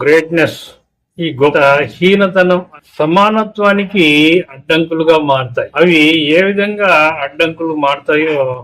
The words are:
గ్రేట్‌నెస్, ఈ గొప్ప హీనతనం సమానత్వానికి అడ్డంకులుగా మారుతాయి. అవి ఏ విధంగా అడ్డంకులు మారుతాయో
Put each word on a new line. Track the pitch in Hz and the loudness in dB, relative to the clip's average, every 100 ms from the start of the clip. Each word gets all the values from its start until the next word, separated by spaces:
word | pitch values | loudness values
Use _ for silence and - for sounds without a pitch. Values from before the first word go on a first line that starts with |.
గ్రేట్‌నెస్, | 135 160 160 165 147 - - - _ _ _ - | 0 0 0 -2 -2 -4 -18 -20 _ _ _ -10
ఈ | 165 131 | -8 0
గొప్ప | 143 156 139 143 147 - | 0 2 2 2 -2 -2
హీనతనం | 180 196 196 185 180 180 180 - _ - | 0 2 0 0 0 0 -4 -20 _ -4
సమానత్వానికి | 151 175 208 220 214 214 202 202 196 208 156 147 156 175 170 | -2 2 0 0 -4 -2 0 0 -2 0 2 4 2 2 -2
అడ్డంకులుగా | 135 - 160 165 165 160 160 151 | -12 -4 -2 -2 -2 2 2 2
మారుతాయి. | 135 123 120 113 143 | -2 -2 -8 -6 0
అవి | 175 165 151 160 147 160 | 2 2 2 2 0 0
ఏ | 190 | 0
విధంగా | 202 202 208 202 160 156 160 | -2 -4 -2 0 2 2 -2
అడ్డంకులు | 139 151 165 165 165 156 143 | -8 -4 -4 -4 -6 -4 -2
మారుతాయో | 139 - 151 156 147 131 127 | -4 -2 -2 0 -2 -4 -6